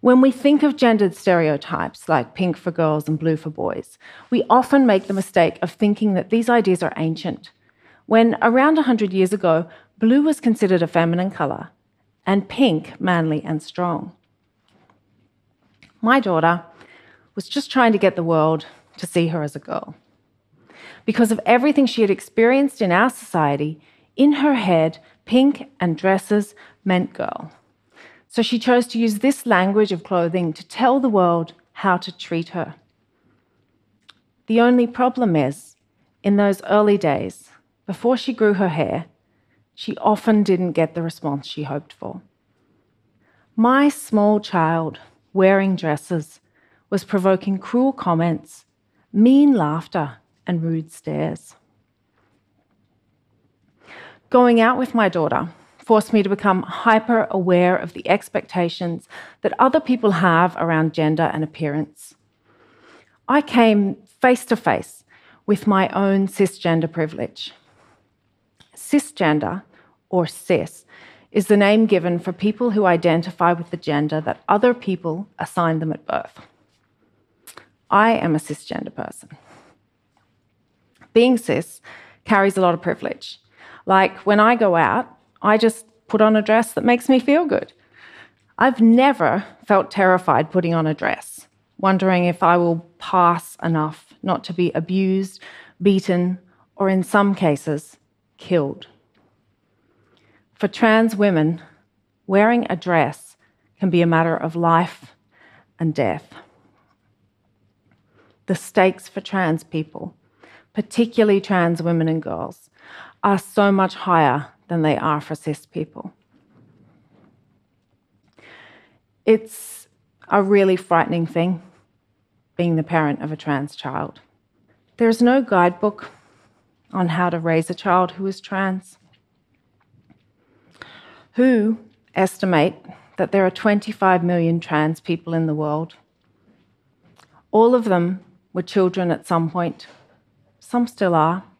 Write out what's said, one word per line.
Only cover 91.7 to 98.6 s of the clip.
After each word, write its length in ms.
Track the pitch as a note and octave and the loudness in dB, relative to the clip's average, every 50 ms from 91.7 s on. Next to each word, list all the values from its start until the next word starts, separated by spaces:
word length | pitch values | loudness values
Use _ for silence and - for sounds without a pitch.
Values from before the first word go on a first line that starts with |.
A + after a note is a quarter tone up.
| _ _ | _ _
wondering 480 | - F#3+ F#3+ F#3 F#3+ F#3+ F#3 F3+ F3 | 0 0 0 2 2 2 2 2 2
if 180 | F3 E3+ F3 - | 0 -2 0 2
I 140 | E3+ F3 F3 | 2 4 4
will 280 | F3 E3+ E3+ E3 E3+ - _ _ | 2 0 0 -2 -4 -12 _ _
pass 580 | - - - F#3 F3 E3+ F3 E3+ - - - _ - | -12 -4 0 2 4 4 2 0 -6 -14 -20 _ -4
enough 500 | E3 E3 D#3+ D3+ D#3 D#3 - _ _ - _ | -2 -2 -2 -2 -4 -6 -12 _ _ -20 _
not 220 | - F#3+ F#3 - - | -6 -4 -4 -4 -6
to 100 | - E3+ | -10 -4
be 180 | E3+ F3+ E3+ - | -2 -2 -2 -2
abused, 640 | - E3 - F#3 F#3+ F#3+ F#3+ F#3+ F#3+ F#3+ F#3+ - - - - - - - - _ _ | -4 -6 -2 -2 -2 0 0 0 -2 -4 -6 -10 -18 -20 -20 -20 -20 -20 -20 _ _
beaten, 560 | F3+ G3 G3 F#3+ F#3 - F#3+ F3+ F3+ F3+ F3+ F3+ _ _ _ _ _ _ _ | 2 2 2 2 0 0 -2 0 0 -2 -2 -6 _ _ _ _ _ _ _
or 140 | - G3 F#3+ | -4 -2 0
in 140 | F#3+ F#3+ F3+ | 0 0 -2
some 300 | - - G#3 G3+ G3+ G3 | 0 0 2 2 2 0
cases, 640 | - G3 E3 D3 C#3 - - D3+ D3 - - - _ _ _ _ _ _ _ _ _ | 0 0 0 0 0 -4 -6 -6 -6 -8 -12 -20 _ _ _ _ _ _ _ _ _
killed. 500 | - - F#3 E3+ | -8 -2 -2 -2